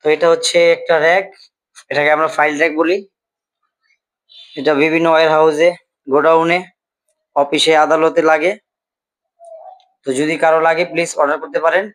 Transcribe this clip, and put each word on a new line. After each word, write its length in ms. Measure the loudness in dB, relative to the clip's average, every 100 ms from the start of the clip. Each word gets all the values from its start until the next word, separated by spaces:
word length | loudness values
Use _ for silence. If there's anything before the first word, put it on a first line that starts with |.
তো 60 | -2
এটা 120 | 0 2
হচ্ছে 260 | 0 0 2 2 0
একটা 180 | 0 0
র‍্যাক, 220 | 2 0 -2 _ _ _ _ -20 _
এটাকে 200 | -2 0 0
আমরা 120 | 0 0
ফাইল 180 | -2 0
র‍্যাক 120 | -2 0
বলি। 160 | -2 -2 -6 _ _ _ _ _ _ _ _ _ _ _ _ -20 -20 -6
এটা 140 | -2 0
বিভিন্ন 240 | 0 0 2
ওয়্যারহাউসে, 580 | 2 2 2 2 2 0 0 _ _ -4
গোডাউনে, 460 | 0 2 2 2 -2 -6 _ _ _ _ _ _ -4
অফিসে, 300 | -2 -2 2 2
আদালতে 380 | 2 2 0 0 0
লাগে। 220 | 2 0 -6 _ _ _ _ _ _ _ _ -20 -20 -20 -20 _ _
তো 60 | -8 -4
যদি 160 | -4 0
কারো 160 | 0 2 2
লাগে 160 | 0 -2
প্লিজ 180 | -4 -6 -2
অর্ডার 180 | -2 -2
করতে 160 | -6 -2
পারেন। 200 | 0 -2 -4